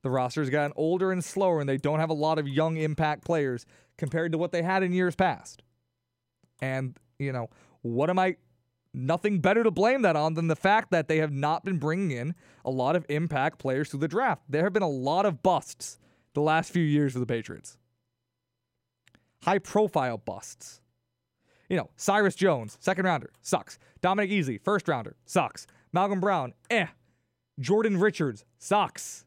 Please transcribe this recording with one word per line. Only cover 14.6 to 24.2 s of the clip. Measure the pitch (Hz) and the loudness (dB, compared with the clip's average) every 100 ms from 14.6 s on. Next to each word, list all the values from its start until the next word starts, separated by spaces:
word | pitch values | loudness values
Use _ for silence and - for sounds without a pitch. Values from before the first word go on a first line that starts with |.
have | 190 | 0
been | 196 | 2
a | 180 | 0
lot | 135 135 170 | 0 0 2
of | 208 147 | 2 2
busts | 190 165 - - - - _ _ _ | 2 2 -2 -16 -16 -16 _ _ _
the | - | -2
last | 151 156 170 | 2 2 0
few | 175 | 0
years | 160 147 143 | 2 2 2
for | 123 | -2
the | 120 | -4
Patriots. | 117 - - - - _ _ _ _ _ _ _ _ _ _ _ _ _ _ _ _ | -4 -6 -16 -18 -20 _ _ _ _ _ _ _ _ _ _ _ _ _ _ _ _
High-profile | - 196 - 208 214 160 127 110 | 0 0 2 0 2 0 -2 -4
busts. | - 95 - - - - _ _ _ _ _ _ _ _ _ | -8 -10 -14 -20 -20 -20 _ _ _ _ _ _ _ _ _
You | 185 | -2
know, | - _ | -2 _
Cyrus | - 202 202 | 0 4 2
Jones, | - 190 139 110 - | 2 2 2 -4 -6
second | - 190 185 | -2 0 0
rounder, | 156 - _ | -2 -4 _
sucks. | - 175 - - _ - | -4 -4 -4 -20 _ -4
Dominic | 180 202 | 0 0